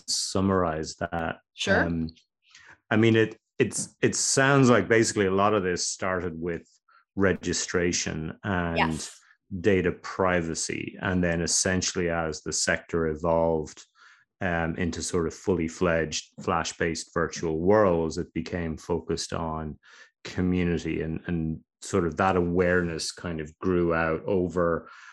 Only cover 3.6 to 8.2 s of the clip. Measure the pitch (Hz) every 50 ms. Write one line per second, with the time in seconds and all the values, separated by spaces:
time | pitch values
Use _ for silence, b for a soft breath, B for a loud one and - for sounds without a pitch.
3.6 | - 101 - - - - - _ - 120 - - - - - 135 135 135 143 139
4.6 | 135 120 123 107 92 85 113 113 113 - - 110 101 95 95 98 101 104 107 104
5.6 | 92 92 90 85 - - - - 104 92 92 90 87 90 80 80 82 87 85 78
6.6 | - _ _ _ _ b b b b _ _ 98 98 92 87 - - 90 85 -
7.6 | - - - 90 87 90 85 - - - 82 78